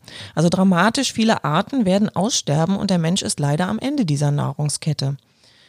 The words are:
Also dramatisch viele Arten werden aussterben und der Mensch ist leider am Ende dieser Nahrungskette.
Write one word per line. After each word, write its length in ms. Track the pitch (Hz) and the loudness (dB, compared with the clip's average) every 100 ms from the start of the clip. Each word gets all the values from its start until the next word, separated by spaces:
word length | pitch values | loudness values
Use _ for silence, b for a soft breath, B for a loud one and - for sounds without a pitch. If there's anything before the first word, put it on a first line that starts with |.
| B B B | B B B
Also 160 | - 170 | 0 2
dramatisch 640 | 180 190 170 208 277 254 | 4 4 4 2 2 -2
viele 300 | - 220 185 | 0 2 2
Arten 420 | 147 156 220 277 185 | 0 0 0 0 2
werden 280 | 196 214 | 2 0
aussterben 640 | - 208 - - 147 165 196 | 0 -2 -2 -2 0 0 0
und 140 | 190 | 0
der 80 | 180 | 0
Mensch 240 | 160 190 | 0 -2
ist 180 | 214 - | -4 -2
leider 280 | 143 151 185 | -2 0 -2
am 100 | 220 | -2
Ende 260 | 262 294 | -4 -2
dieser 280 | 170 143 143 | 0 0 0
Nahrungskette. 840 | 143 131 143 151 - 160 143 139 139 b b b b | 0 -2 -2 -4 -4 -4 -4 -4 -6 b b b b